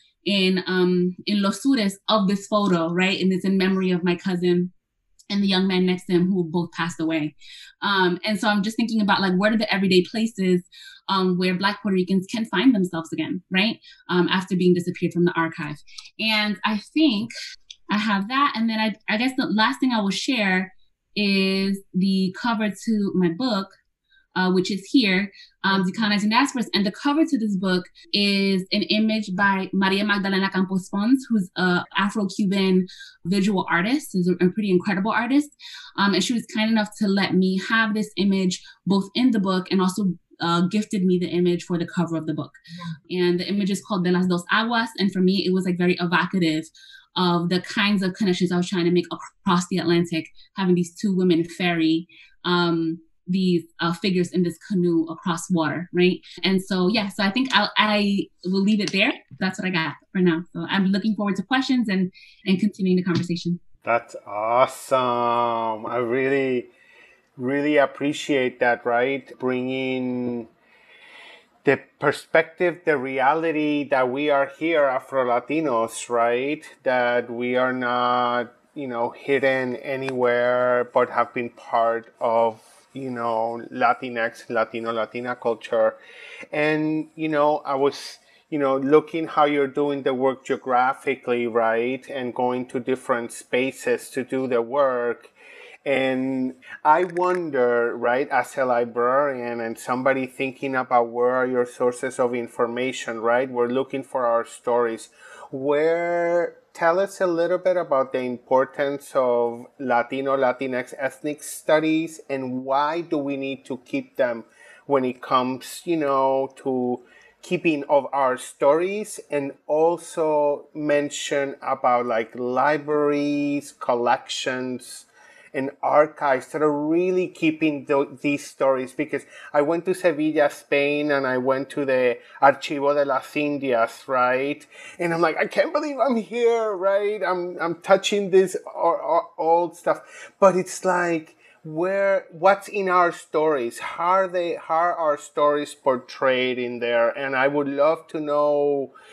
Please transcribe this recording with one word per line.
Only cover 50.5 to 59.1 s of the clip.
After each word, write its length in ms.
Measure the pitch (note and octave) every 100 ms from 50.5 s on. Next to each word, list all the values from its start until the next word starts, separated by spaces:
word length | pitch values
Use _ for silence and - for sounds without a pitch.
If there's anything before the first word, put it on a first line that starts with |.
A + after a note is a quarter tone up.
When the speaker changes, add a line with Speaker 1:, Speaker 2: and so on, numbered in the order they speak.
| -
Speaker 1:
having 200 | F#3 F3
these 180 | E3+
two 220 | - G#3 F#3
women 260 | F#3 E3
ferry, 640 | E3+ - F3+ E3+ D#3+ E3 F3 - - _
um, 560 | F3 F3 F3 E3 E3 E3+ - _ -
these, 380 | F#3 F#3 F3 - -
uh, 120 | E3
figures 380 | F3 G#3 F3+ F3
in 140 | -
this 120 | E3+ E3 -
canoe 340 | F#3+ F3 E3 E3
across 440 | E3 F#3+ E3 -
water, 400 | F3+ D3+ C#3+ F3+
right? 280 | F3 F3+ - - -
And 180 | F#3 F#3+
so, 240 | F#3 F#3 F3+
yeah, 220 | A3 G3+
so 160 | -
I 80 | G3+
think 160 | A3 C4
I'll, 200 | G3 G#3 -
I 520 | G#3+ G#3 G3+ G3 - _
will 180 | F3+ G3
leave 180 | G3 G#3+
it 120 | F#3+
there. 200 | G3 A#3